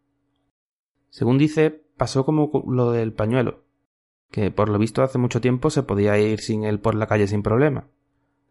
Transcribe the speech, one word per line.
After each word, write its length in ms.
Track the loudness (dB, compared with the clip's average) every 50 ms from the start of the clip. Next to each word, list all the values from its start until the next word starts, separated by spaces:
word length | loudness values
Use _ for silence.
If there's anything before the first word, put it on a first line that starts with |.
| _ _ _ _ _ _ _ _ _ _ _ _ _ _ _ _ _ _ _ _ _ _
Según 280 | -6 -2 0 2 2
dice, 480 | 2 2 2 2 2 0 0 0 -6 _ _ _
pasó 300 | -6 -4 -2 -2 -2 0
como 240 | 0 0 0 0 0
cu-, 180 | -2 -4 -2 -2
lo 200 | -2 0 0 0
del 220 | 0 0 -2 -4 -4
pañuelo, 520 | -4 -2 0 0 0 0 -2 -4 -8 _ _ _ _ _ _ _ _ _ _ _ _ _ _
que 220 | -4 -2 -2 -2
por 160 | 0 0 0
lo 100 | 2 2
visto 240 | 2 0 0 2 0
hace 160 | 0 0 0
mucho 220 | -2 -2 0 -2 0
tiempo 300 | 0 0 0 0 0 0
se 140 | 0 0 -2
podía 340 | 0 0 0 2 2 2
ir 240 | 2 2 2 0 -2
sin 240 | -4 -4 -4 -4 -2
él 140 | -2 -4 -2
por 160 | -2 -2 0
la 120 | 0 -2
calle 200 | 0 0 0 2
sin 160 | 0 0 -2 -2
problema. 440 | 0 2 2 2 2 0 -4 -8 -14 _ _ _ _ _ _ _ _ _ _ _ _